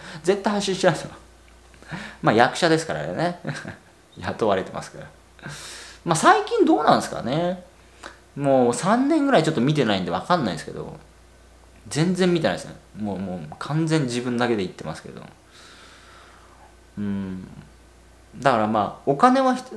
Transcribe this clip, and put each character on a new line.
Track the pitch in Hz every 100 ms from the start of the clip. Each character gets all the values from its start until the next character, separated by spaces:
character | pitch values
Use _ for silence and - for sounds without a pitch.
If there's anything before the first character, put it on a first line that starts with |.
| - 156
絶 | 175 202
対 | 214
発 | 208 202
信 | 185
し |
て | 180
な |
い | 160
で |
す | -
よ。 | - - - - - - - -
<laughs> | - - -
ま | 156
あ、 | 110
役 | 127 -
者 | 170
で | 160
す | -
か |
ら | 151 147
ね。 | 90 170 175 156 147 151 -
<laughs> | - - _ -
雇 | 90 - 113
わ | 95
れ |
て | 92
ま | 76
す | -
か | 76
ら。 | 73 - _ - - - - - - - 165
ま |
あ、 | 156
最 | 339 427
近 | 415 453 302
ど | 320
う |
な | - 151
ん |
で | -
す |
か | -
ね。 | 117 151 175 185 - - - - - - - -
も | 143 135 120
う |
三 | 120 175 233 277
年 | 320 277
ぐ |
ら | 220
い |
ち | 151
ょ |
っ | 117
と |
見 | 127
て | 151 113
な | 95
い |
ん | 87
で |
わ | 87
か | - 175
ん | 113
な |
い |
で | 82
す | -
け |
ど、 | 80 78 - - - - - - - - - 104
全 | 120 175
然 | 180 185
見 | 170
て | 113
な |
い | 87
で |
す | 73
ね。 | - - 98
も | 104 92
う、 |
も | 95 90
う | 80 -
完 | - 151 165
全 | 160
自 | 127 120
分 | 123 120
だ | 120
け | 110
で |
言 | 90
っ | -
て |
ま | 78 78
す |
け | -
ど。 | 69 - - - - - - - - - - - - - - - - - -
う |
ん。 | 104 98 95 92 92 - - - - - - - - -
だ | 139
か | 117
ら | 107
ま | 110 98 -
あ、 | -
お | 143
金 | 254 262
は | 262 254
ひ-、 | -